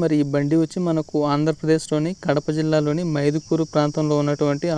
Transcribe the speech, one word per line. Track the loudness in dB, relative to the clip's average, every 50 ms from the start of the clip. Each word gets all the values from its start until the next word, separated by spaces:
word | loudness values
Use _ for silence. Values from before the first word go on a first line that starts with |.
| 0
మరి | 2 2 2 0
ఈ | 0 0
బండి | 0 0 2 2 2 2
వచ్చి | 0 -2 -4 -2 0
మనకు | 0 -2 -2 -2 -2 0 0 2 2
ఆంధ్రప్రదేశ్లోని | 2 2 0 -2 -2 0 2 2 2 2 -2 -2 0 0 -2 -4 -6 -2
కడప | 0 0 0 0 -2 -2 -2
జిల్లాలోని | 0 2 2 2 2 0 0 -2 -2 -2 -2
మైదుకూరు | 0 0 0 0 -2 -2 -2 0 0 0 0 0
ప్రాంతంలో | 0 0 0 0 -2 0 0 2 0 2
ఉన్నటువంటి | 0 0 0 0 0 0 -2 -2 -2 -2